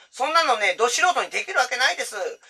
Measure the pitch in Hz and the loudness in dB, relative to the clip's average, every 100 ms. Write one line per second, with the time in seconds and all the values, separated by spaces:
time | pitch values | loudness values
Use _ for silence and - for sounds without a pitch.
0 | - - 277 330 302 220 196 - 233 - | -14 -6 0 2 2 2 0 2 0 2
1 | 359 269 180 214 208 392 262 247 269 311 | 2 2 -2 -4 -2 0 0 0 0 0
2 | 247 214 170 - | -6 -6 -8 -8